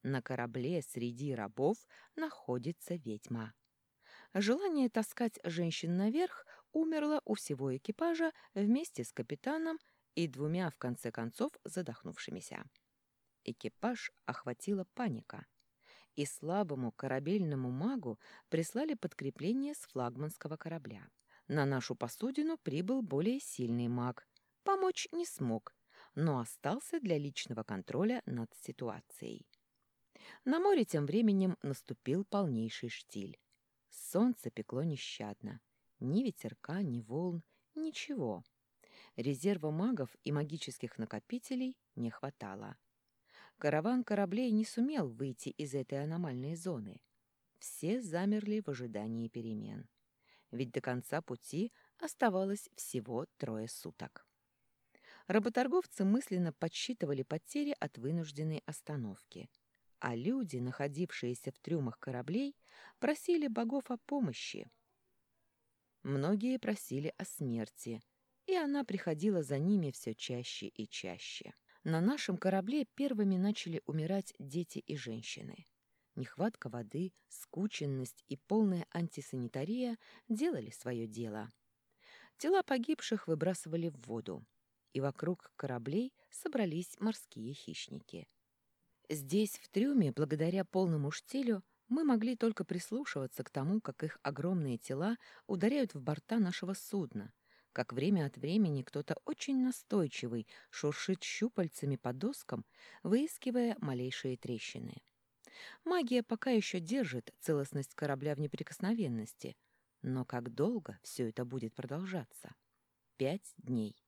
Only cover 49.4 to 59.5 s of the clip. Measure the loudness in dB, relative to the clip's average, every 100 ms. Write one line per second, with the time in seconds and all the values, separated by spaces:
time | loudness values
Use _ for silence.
49.4 | -4 -4 -6 -10 -12 _ _ _ _ -20
50.4 | _ -4 -2 0 0 -2 -2 -4 -4 -10
51.4 | -4 -2 -2 _ _ _ -8 2 4 4
52.4 | 2 -2 -6 -12 -4 -4 -2 -4 -4 _
53.4 | -4 -4 -6 -8 -12 -10 -14 -14 _ _
54.4 | _ _ _ _ _ _ -20 -20 2 4
55.4 | 4 2 4 4 2 2 4 4 4 0
56.4 | 0 0 -4 -2 -4 -2 0 0 0 -4
57.4 | -2 -2 0 -2 -4 -4 -2 0 -2 -4
58.4 | -2 -2 -6 -10 -6 -4 -4 -8 _ -14
59.4 | -14